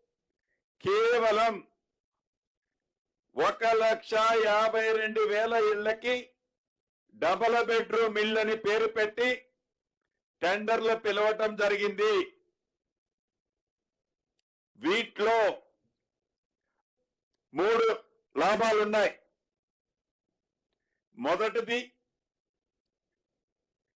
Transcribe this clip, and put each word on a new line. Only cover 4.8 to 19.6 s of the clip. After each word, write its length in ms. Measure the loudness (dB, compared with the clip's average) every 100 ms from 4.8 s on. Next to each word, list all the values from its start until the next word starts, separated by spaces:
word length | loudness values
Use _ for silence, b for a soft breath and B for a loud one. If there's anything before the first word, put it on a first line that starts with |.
| 0 0
రెండు 220 | -2 -2 0
వేల 220 | 0 0 0 0
ఇళ్లకి 420 | 0 -2 -4 -4 -4 -6 _ _ _ _ _ _ _ _ -4
డబల్ 340 | -2 0 0 0 0
బెడ్‌రూమ్ 480 | -2 -2 -2 -2 0
ఇల్లు 160 | -2 -2
అని 140 | -2 -2
పేరు 240 | -2 0 -2 -2
పెట్టి 320 | -4 -2 -2 -4 -8 _ _ _ _ _ _ _ _ _
టెండర్లు 520 | -2 -2 0 0 0 0
పిలవటం 460 | -2 0 0 0 -2 0
జరిగింది. 520 | 0 0 -2 0 0 0 -2 -10 _ _ _ _ _ _ _ _ _ _ _ _ _ _ _ _ _ _ _ _ _ _ _ _
వీటిలో 600 | -2 -2 -4 -2 0 2 2 -2 -10 _ _ _ _ _ _ _ _ _ _ _ _ _ _ _ _ _ _
మూడు 360 | -2 0 2 2 -2 -8 _ _
లాభాలున్నాయి. 800 | 0 0 2 2 2 0 0 0 -2 _ _ _ _